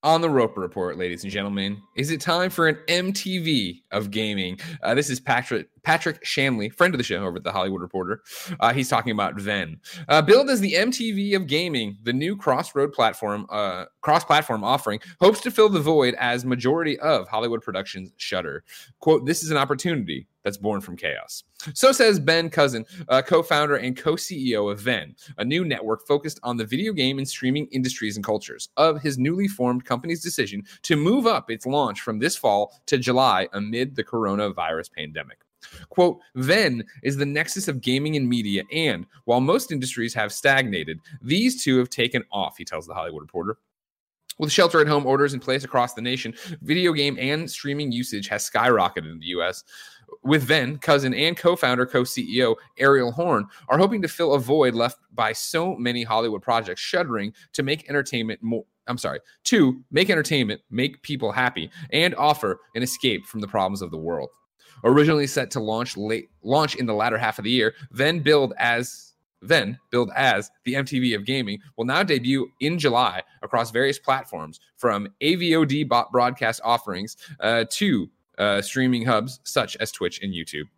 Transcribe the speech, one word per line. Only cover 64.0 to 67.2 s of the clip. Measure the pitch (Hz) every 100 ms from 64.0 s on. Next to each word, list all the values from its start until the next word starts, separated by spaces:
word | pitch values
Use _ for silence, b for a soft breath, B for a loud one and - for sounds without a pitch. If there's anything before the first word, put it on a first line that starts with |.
| 80 82 65 _ _ _ b b
Originally | 117 139 151 151 139
set | 143 127
to | 135
launch | 107 110 123 -
late, | 107 110 - _
launch | 101 139 147 -
in | 120
the |
latter | 107 117
half | 110